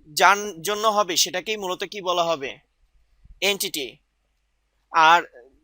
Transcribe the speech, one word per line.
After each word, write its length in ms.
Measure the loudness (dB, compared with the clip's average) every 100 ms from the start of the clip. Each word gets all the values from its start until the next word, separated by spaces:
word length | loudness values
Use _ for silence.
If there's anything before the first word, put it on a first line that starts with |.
| -8 2
যার 420 | 4 4 -2 -8
জন্য 260 | -6 -2 0
হবে 300 | 2 0 -2
সেটাকেই 400 | -2 -4 -6 -6
মূলত 260 | -6 -6
কি 180 | -8 -8
বলা 220 | -4 0
হবে? 360 | 0 -2 -6 -14 _ _ _ _ _ _ -20 -4
এনটিটি। 580 | -2 -2 -4 -6 -10 -12 _ _ _ _ _ _ _ _ _ 4 6
আর 140 | 4 2 -12 -20 _